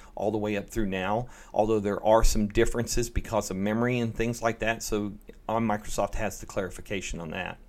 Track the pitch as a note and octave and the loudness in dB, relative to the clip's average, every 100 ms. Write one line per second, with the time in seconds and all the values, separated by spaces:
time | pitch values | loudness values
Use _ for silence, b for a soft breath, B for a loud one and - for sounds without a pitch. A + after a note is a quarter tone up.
0 | B B G2+ G#2+ G#2 G2+ G2 - G#2 F#2+ | B B -2 0 0 -2 -4 -2 0 0
1 | F#2 G#2+ B2 B B - G#2+ A2 G2+ G2+ | 0 0 -2 B B 0 2 2 2 2
2 | - A2+ A2+ A2 G#2 G#2+ A2+ A#2+ A2+ - | 6 8 8 6 2 4 4 2 -2 0
3 | A#2 - - A2 G#2 F#2 G2+ A2 A#2+ B2 | 0 -2 -2 0 0 -2 0 2 2 0
4 | A#2 - A2+ A#2 A#2 A2 G#2+ A2+ - G#2+ | -2 -2 -2 0 -2 0 -2 -2 -2 -2
5 | G#2 G2 - - - A2+ A2+ G#2 - - | -2 -8 -16 -12 -4 0 0 0 -2 -2
6 | G2+ - G#2+ - G#2 - F#2 - F2 G2+ | -2 0 -4 -4 -8 -6 -4 -6 -6 -6
7 | - E2+ E2 F#2 F2 F2 | -6 -8 -6 -6 -6 -10